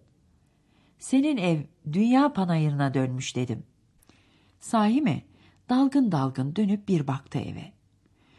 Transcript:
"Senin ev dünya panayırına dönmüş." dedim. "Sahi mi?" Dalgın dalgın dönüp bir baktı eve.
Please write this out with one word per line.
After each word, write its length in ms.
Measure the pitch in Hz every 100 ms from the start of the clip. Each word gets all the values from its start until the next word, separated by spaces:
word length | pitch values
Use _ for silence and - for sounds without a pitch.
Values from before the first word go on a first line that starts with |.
| _ _ _ _ _ _ _ _ _ _
"Senin 380 | - 269 294 254
ev 240 | 180 160 - _ 151
dünya 400 | 170 233 254 285
panayırına 600 | 285 180 165 151 143 139
dönmüş." 420 | 135 131 127 - 123
dedim. 280 | 123 104 - _ _ _ _ _ _ _ _ _
"Sahi 420 | - 226 208 254
mi?" 240 | 262 127 - _ _ _ -
Dalgın 420 | 254 269 277 233
dalgın 440 | 156 135 131 139 165
dönüp 320 | 202 208 208
bir 200 | 175 139
baktı 320 | 135 - 143
eve. 320 | - - - - _ _ _ _ _